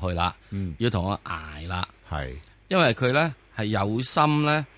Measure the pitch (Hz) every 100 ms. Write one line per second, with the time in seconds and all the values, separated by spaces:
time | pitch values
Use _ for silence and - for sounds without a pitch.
0 | 90 87 87 - - 98 92 76 120 104
1 | 92 101 - 80 78 73 82 90 - -
2 | - 76 67 64 - - - 190 151 -
3 | 127 139 160 135 - - 107 107 101 110
4 | 127 - 151 151 151 151 147